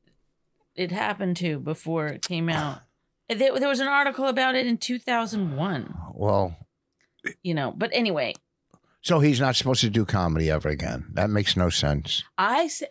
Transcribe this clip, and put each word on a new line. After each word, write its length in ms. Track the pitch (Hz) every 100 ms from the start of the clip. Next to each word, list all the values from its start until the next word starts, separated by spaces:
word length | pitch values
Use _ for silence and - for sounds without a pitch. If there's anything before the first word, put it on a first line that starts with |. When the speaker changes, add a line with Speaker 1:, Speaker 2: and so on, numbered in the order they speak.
| _ _ _ _ _ _ _
Speaker 1:
it 180 | - 180
happened 460 | 185 214 202 190 175
to 220 | 175 147
before 480 | 131 156 160 165 151
it 160 | 156
came 260 | - 170 165
out. 300 | 156 147 139 _
Speaker 2:
<sighs> 440 | _ _ _ -
Speaker 1:
There, 300 | 226 269 254
there 80 | 285
was 120 | 262
an 60 | 277
article 360 | 285 285 269 269
about 300 | 254 262 262
it 100 | 247
in 120 | 233
two 180 | - 247
thousand 580 | - 240 226 208 180 135
one. 360 | 185 151 - - -
Speaker 2:
Well, 420 | - 101 101 92 82 - _ _ _ _ _ - -
Speaker 1:
You 100 | 180
know, 200 | 160 139 -
but 140 | 226
anyway. 400 | 233 226 160 117 - _ _ _ _ _ _
Speaker 2:
So 180 | - 170
he's 200 | 147 123
not 160 | 135 123
supposed 260 | 127 131
to 80 | 117
do 160 | 107 101
comedy 440 | 101 87 80 80
ever 200 | 78 76
again. 360 | 73 71 64 -
That 160 | - 101
makes 260 | 104 101 92
no 140 | 90
sense. 540 | - 73 73 76 - - -
Speaker 1:
I 260 | 196 285
s-, 200 | 330 - 302